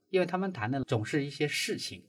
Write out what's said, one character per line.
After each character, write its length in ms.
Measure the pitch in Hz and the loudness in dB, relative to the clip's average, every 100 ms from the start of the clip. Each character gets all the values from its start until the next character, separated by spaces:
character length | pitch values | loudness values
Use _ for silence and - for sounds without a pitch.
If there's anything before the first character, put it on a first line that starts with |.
| _ | _
因 80 | 185 | 2
为 80 | 175 | 2
他 100 | 185 | 0
们 160 | 190 | -2
谈 160 | 151 107 | -2 -2
的 140 | 135 | 0
总 200 | 123 117 | 2 0
是 220 | 110 151 143 | 2 0 0
一 40 | |
些 180 | - 151 | 0 0
事 280 | - - 160 | 0 -2 -2
情。 280 | - 190 | -6 -10